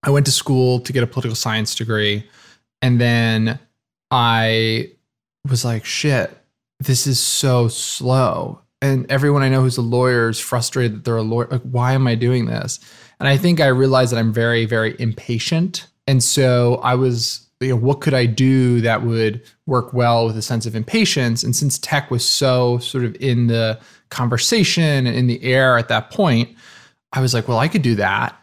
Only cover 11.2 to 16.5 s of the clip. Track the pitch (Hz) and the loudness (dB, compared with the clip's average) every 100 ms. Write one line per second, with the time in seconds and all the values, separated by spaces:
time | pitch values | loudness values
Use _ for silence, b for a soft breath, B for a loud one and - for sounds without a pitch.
11.2 | 110 117 117 127 123 123 123 135 127 117 | -2 -2 -2 -4 -4 -2 0 2 2 2
12.2 | 120 127 113 113 - - B B B B | 0 0 -2 -4 -6 -10 B B B B
13.2 | 139 139 175 170 143 127 135 131 123 117 | 0 2 2 2 2 4 4 4 2 0
14.2 | 113 110 117 117 113 117 110 - 120 110 | 0 0 0 0 0 -2 -2 -2 -6 -6
15.2 | - 120 - 165 175 - - _ - 135 | -6 -6 -2 -2 -2 -4 -14 _ 0 0
16.2 | 123 - 131 | 2 2 2